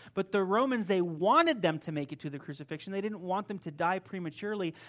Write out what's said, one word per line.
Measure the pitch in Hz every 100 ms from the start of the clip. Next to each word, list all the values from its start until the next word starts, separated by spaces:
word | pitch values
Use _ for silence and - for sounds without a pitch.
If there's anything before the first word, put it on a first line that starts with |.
| - 190
But | 185
the | 202
Romans, | 185 214 269 247 190
they | 190
wanted | 175 156 190 294 339 247
them | 170 156
to | -
make | 147 143
it | 147
to | 151
the | 139
crucifixion. | 147 143 143 - -
They | 196
didn't | 208 202
want | 180 190 208
them | 202
to | 175
die | 147 170 190
prematurely | - 190 165 - 208 214 170 -